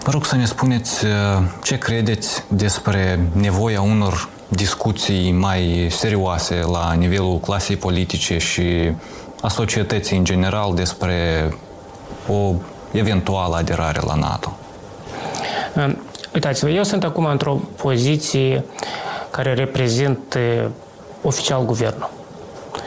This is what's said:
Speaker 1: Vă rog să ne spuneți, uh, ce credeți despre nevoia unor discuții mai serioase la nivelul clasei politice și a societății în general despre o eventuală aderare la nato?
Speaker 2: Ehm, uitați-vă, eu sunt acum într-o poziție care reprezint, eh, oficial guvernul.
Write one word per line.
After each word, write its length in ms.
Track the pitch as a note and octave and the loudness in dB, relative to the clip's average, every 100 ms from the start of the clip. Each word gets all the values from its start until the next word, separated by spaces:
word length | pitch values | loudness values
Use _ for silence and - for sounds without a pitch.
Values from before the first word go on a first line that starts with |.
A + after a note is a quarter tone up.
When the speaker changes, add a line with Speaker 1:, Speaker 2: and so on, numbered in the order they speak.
Speaker 1:
Vă 80 | - | 0
rog 140 | D3 - | 0 2
să 100 | C3 | 2
ne 100 | A2+ | 2
spuneți, 600 | - C3 A#2+ A2+ - G#2+ | 2 2 2 0 0 2
uh, 60 | G#2 G2+ F#2+ F2+ - | 2 4 4 2 0
ce 140 | - C3 | -2 -2
credeți 680 | - A#2 A2 G#2+ - - - | 0 2 2 0 0 -4 0
despre 840 | G2+ G#2 - - G2+ F#2 F2+ E2+ | 0 2 0 2 2 2 2 2
nevoia 500 | F#2+ G2+ F#2 A2+ G2+ | 4 4 4 2 2
unor 480 | G2+ G#2+ G2 F2 - - - | 4 4 2 0 -4 -10 -4
discuții 840 | F2+ G2+ - A2+ G2 - G2 F2+ | 0 0 0 -2 0 0 2 4
mai 560 | F2+ G2 F#2 F2 E2+ E2+ | 4 4 2 2 2 2
serioase 720 | - A2 G#2 F#2 E2+ - F2 E2+ | 0 2 2 2 0 0 0 0
la 220 | F2 E2+ | 0 2
nivelul 460 | E2 F2 G2 F#2 E2+ | 2 4 4 2 0
clasei 360 | - G2+ - G2+ | 0 -2 0 0
politice 640 | F#2 F2+ F2 - - F2 | 0 0 0 -2 0 0
și 540 | - - F2 E2+ E2 D#2+ - - - - | 0 0 2 2 2 -2 -6 -16 -16 -6
a 60 | A2 | -4
societății 720 | - A2 G#2+ G2 G#2+ - F#2+ | 0 0 0 0 0 0 2
în 60 | |
general 500 | F2+ F#2 F#2 G#2 G2+ F2 | 2 2 2 2 0 0
despre 760 | F2+ - F#2 F2 E2+ D#2+ D#2 - - - - - - - - | 0 -2 0 0 2 2 0 -4 -12 -18 -18 -16 -14 -10 -2
o 260 | G2+ G2+ F2+ - - - | 0 2 0 -4 -14 -6
eventuală 640 | G#2+ G#2+ F#2+ F2 F#2+ F2 E2 | -2 2 0 0 0 0 0
aderare 440 | E2 E2+ D#2+ D2+ - | 0 0 0 0 0
la 100 | D2+ | 0
nato? 420 | D2 - - - - - - - - - - - - - - - | 0 -2 -4 -8 -14 -16 -16 -16 -12 -10 -8 -6 -4 -4 -4 0
Speaker 2:
Ehm, 200 | C#3 - - - - | 0 -2 -6 -14 -4
uitați-vă, 360 | E3 D3 C3 D3 | -2 0 0 2
eu 140 | F3+ | 2
sunt 200 | G3+ G3+ | 2 2
acum 220 | E3 E3 D#3 | 0 0 2
într-o 340 | C#3 D3 C#3 - - | 2 0 -2 -4 -4
poziție 880 | C#3 A#2+ C3 D3+ - C3+ C3 C3 - - - - - - - | 0 2 4 2 2 2 2 2 -2 -8 -8 -6 -8 -8 -8
care 220 | - C3+ | -4 0
reprezint, 840 | B2 C3+ D3 B2 A#2 C#3 B2 - B2 | 0 0 0 2 2 2 0 -2 0
eh, 300 | A#2+ A#2 A2+ - - - - - | 2 2 0 -4 -14 -18 -18 -4
oficial 440 | D3 C3 - C3+ A#2 | -2 0 0 2 2
guvernul. 440 | A2+ A2 - - - - - - - - - | 2 0 -2 -8 -10 -18 -18 -16 -16 -12 -10